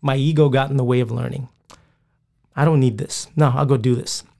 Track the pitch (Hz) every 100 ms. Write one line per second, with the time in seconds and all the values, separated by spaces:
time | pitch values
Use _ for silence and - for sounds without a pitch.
0 | 147 135 139 160 151 135 135 139 127 123
1 | 120 117 123 131 127 _ _ - _ _
2 | _ _ _ _ _ - 151 156 131 104
3 | - - - - 151 127 143 135 120 120
4 | - - - _